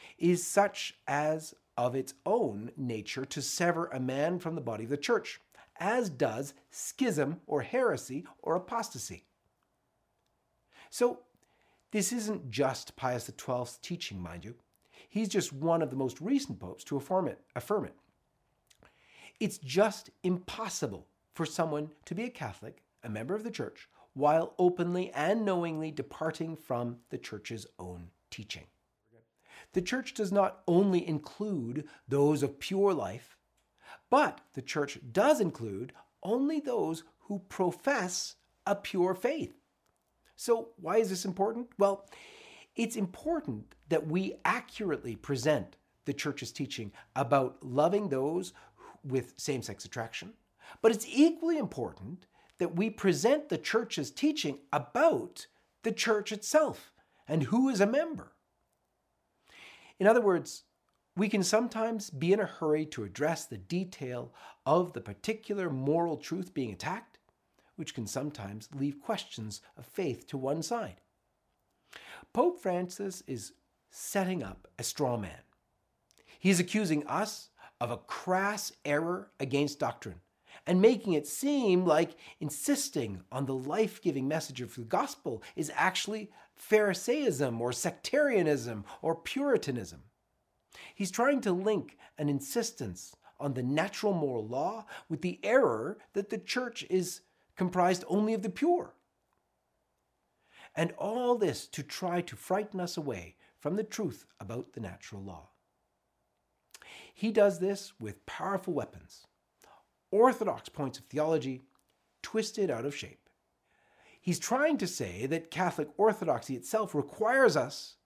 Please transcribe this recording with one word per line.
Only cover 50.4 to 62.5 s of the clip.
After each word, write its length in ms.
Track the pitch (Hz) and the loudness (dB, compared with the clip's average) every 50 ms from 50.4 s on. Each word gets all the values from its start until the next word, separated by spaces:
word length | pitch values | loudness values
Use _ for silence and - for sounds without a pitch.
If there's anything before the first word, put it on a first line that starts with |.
| _ _ _ _ - - - - | _ _ _ _ -20 -20 -2 4
but 120 | - 226 | 4 6
it's 140 | 226 - - - | 6 4 0 0
equally 500 | - 262 302 330 330 - 330 330 330 302 | 4 6 6 6 6 4 0 0 0 0
important 680 | 202 - - 131 117 - - - 95 117 175 180 - _ _ _ _ _ _ - | -2 -4 -4 -6 -6 -6 -8 -10 -14 -14 -14 -14 -16 _ _ _ _ _ _ -4
that 180 | - 170 165 | -4 -2 0
we 120 | 165 214 226 | 0 0 0
present 600 | 214 - - 190 160 139 165 240 285 302 294 - | 0 2 4 4 4 6 4 4 4 4 2 -2
the 100 | 170 156 | -4 -4
church's 520 | - - - 226 226 - - 165 139 - | 0 2 2 2 2 0 -2 -4 -4 -4
teaching 500 | - - 277 311 294 302 - 151 135 - - _ | -2 0 0 2 2 2 -2 -2 -4 -6 -4 _
about 720 | - 135 131 - - 240 311 - - 120 107 - - - - - _ _ _ _ _ _ | -2 -2 -2 0 2 4 6 6 6 4 0 -6 -12 -16 -20 -20 _ _ _ _ _ _
the 100 | - 226 | -4 -2
church 380 | 226 - - 233 214 208 202 - | -2 0 2 2 2 2 0 -2
itself 600 | 220 202 - - - 311 311 240 120 - - - _ _ _ _ _ _ _ | -6 -6 0 2 4 4 4 4 0 -4 -12 -20 _ _ _ _ _ _ _
and 180 | - 151 160 135 | -2 0 0 2
who 240 | 117 190 240 262 269 | 2 2 2 4 4
is 120 | 247 185 | 4 4
a 60 | 202 | 4
member. 460 | 214 247 294 330 330 302 - - - _ _ _ _ _ _ _ _ _ _ _ _ _ _ _ _ _ _ _ _ _ _ _ _ - - - - - - - - _ - | 4 4 2 0 -2 -4 -10 -12 -16 _ _ _ _ _ _ _ _ _ _ _ _ _ _ _ _ _ _ _ _ _ _ _ _ -20 -20 -20 -20 -20 -20 -20 -14 _ 4
In 80 | 190 | 6
other 140 | 208 233 240 | 8 8 8
words, 440 | 214 196 180 156 120 - - - - _ _ _ _ _ _ _ _ _ - | 8 6 4 4 2 -2 -10 -16 -18 _ _ _ _ _ _ _ _ _ -2
we 140 | 180 214 208 | 0 0 2
can 140 | 226 202 | 4 2
sometimes 680 | 180 - 214 220 247 240 - 220 226 233 226 214 202 - | 4 4 4 4 2 2 -2 -2 -2 -2 -2 -4 -6 -8
be 240 | - 131 156 175 | -6 0 2 4
in 80 | 196 220 | 4 4
a 60 | 190 | 2
hurry 400 | - | 0